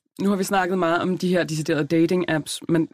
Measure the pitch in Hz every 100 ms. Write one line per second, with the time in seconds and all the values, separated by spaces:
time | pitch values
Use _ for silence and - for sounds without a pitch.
0 | _ - 196 196 185 196 180 190 165 170
1 | 185 170 180 180 151 156 156 151 147 165
2 | 170 180 170 156 147 - - 165 160